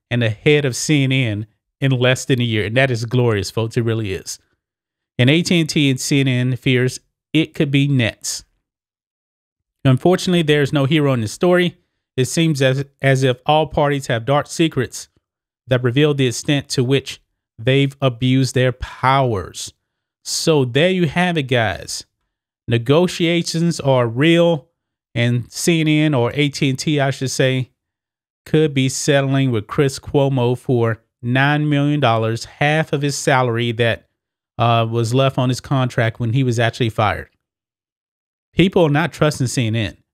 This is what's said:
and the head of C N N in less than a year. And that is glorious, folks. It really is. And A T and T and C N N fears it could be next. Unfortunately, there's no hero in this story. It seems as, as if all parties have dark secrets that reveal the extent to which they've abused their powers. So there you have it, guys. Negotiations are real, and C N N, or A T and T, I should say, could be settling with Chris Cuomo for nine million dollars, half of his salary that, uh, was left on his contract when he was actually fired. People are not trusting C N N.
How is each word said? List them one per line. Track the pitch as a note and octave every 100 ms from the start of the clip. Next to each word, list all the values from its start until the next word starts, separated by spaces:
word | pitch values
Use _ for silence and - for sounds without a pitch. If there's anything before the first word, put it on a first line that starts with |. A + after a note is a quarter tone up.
| -
and | B2
the | A2+
head | G#2 D#3 D3 C#3
of | A#2
C | - D3+
N | C3
N | C3 A#2+ G#2 A2 _ _ -
in | C#3
less | B2+ B2+ A#2+ -
than | B2+
a |
year. | A#2+ A2 G2
And | C3
that | C3+
is | A#2 A#2
glorious, | B2+ A#2+ G#2 F2
folks. | - A2+ B2+
It |
really | A2+ A2+ G#2
is. | F2+ - - _ _ _ _ _ _ _ -
And | B2
A | D#3+
T | F3 F3
and | D#3
T | E3 C#3
and | B2+
C | - C#3+
N | C3+
N | B2 B2+ B2+
fears | C#3 B2 C3 - _ _ _
it | D#3 -
could | - D3
be | C#3 C#3+
next. | C3+ A2 - - - - _ _ _ _ _ _ _ _ _ _ _ _ _ C3+
Unfortunately, | B2+ F3 F3+ - F3
there's | D3+ D3 C3+
no | C#3+ C3
hero | D#3 C#3+
in | B2+
this | G#2+
story. | - F3+ F3+ F3 - _ _ _ -
It | B2+
seems | - E3 C#3
as, | C3 C3+ C#3 -
as | C#3 C3+
if | C3+ B2 -
all | D3+ D3+
parties | - C#3+ C#3+ C3+
have | A#2 A2+
dark | C#3+ -
secrets | - E3 C#3 A#2 - - _ _ _ _ _ -
that | B2+
reveal | B2+ B2+ D3+ C#3+
the | B2
extent | A2 - C#3+ -
to | -
which | B2 C3+ - - _ _ _ -
they've | A#2 C#3 C#3 -
abused | C3+ A#2 B2+ C3 C3 B2+
their | B2+
powers. | - - - B2+ C#3 B2+ G2+ - - - _ _ _ _ _ -
So | - - D3+ B2+
there | B2+ F3+
you | F#3 E3
have | F3 F3+ E3+
it, |
guys. | B2+ B2 G#2+ D#2+ - - - _ _ _ _ _ -
Negotiations | A#2+ A#2 D3+ F3+ - E3 E3+ E3+ E3 E3+ -
are | C#3 B2+ A#2
real, | A#2 D#3+ E3+ E3+ E3 - _ _ _ _
and | A#2+ A#2+ B2 -
C | - - E3
N | D#3
N, | D3+ D#3 C#3
or | A#2
A | D3 D3
T | - C#3
and | C3
T, | - D3
I | C#3
should | - C3
say, | - C3 C3 B2 _ _ _ _ _ _ _ -
could | D#3 D#3
be | C3+ C3
settling | - - C#3 C3+ C3+ C3+
with | A2+ -
Chris | - C#3 -
Cuomo | - D3 C#3 C3+ A#2+ B2
for | - A#2+ A2+ G#2+ _ _
nine | A#2+ B2+ C#3 D3 D3+
million | C#3+ C#3+ D3
dollars, | B2+ A2+ A2 A2+ -
half | - D3 D#3 D#3
of | D3
his | C#3+ C#3
salary | - C3 B2+ A#2 A#2+
that, | A2+ A#2 G2+ _ _ _ _ _ -
uh, | A#2+ A#2 A2+
was | A#2 A#2
left | C3 C3+ C#3
on | B2+
his | B2
contract | - C3+ B2 - A2+ -
when | A#2+
he | B2+
was | B2+ A#2
actually | A#2 - A#2
fired. | - G#2 E2+ - _ _ _ _ _ _ _ _ _ _ _ _
People | - F#3 F#3+ D#3
are |
not | C#3+ E3+
trusting | - D3+ - B2+
C | - A#2
N | A#2
N. | F#2+ - _